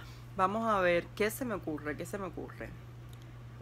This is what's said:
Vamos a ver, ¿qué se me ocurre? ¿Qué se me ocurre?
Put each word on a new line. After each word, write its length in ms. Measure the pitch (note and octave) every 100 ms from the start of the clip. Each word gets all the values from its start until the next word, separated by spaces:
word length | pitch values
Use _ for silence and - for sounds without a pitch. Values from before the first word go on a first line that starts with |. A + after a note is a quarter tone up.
| - - - F#3+
Vamos 320 | F#3+ A3 A3+
a 120 | G3+
ver, 260 | F3+ E3+ E3+ -
¿qué 140 | G#3
se 140 | -
me 100 | B3
ocurre? 420 | F#3+ - D3+ D3 C#3+
¿Qué 100 | F3
se 120 | G3+
me 80 | F#3
ocurre? 440 | C#3+ C3+ - A2+ - - - - - - - - -